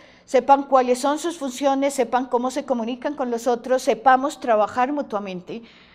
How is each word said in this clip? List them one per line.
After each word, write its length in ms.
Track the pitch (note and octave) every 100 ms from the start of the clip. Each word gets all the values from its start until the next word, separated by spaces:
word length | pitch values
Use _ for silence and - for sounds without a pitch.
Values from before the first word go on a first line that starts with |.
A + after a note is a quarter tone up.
| - - _
sepan 380 | C4 B3 C#4
cuáles 360 | C#4 C4 B3 B3
son 200 | C#4 D4+
sus 180 | F4 E4
funciones, 560 | C#4 - C#4 C4+ C#4
sepan 320 | C#4 A#3+ B3 C4
cómo 260 | A#3+ B3+
se 140 | C#4+ C#4+
comunican 500 | B3 A3+ B3+ D4+ D4
con 160 | B3+
los 160 | A#3 B3
otros, 360 | A#3+ A#3+ B3+
sepamos 560 | - A3 C4 C4 C4+ -
trabajar 520 | B3+ G#3+ G#3 - B3+
mutuamente. 680 | D4 - G#3 G3+ F#3 F3+ A3+ A#3 - -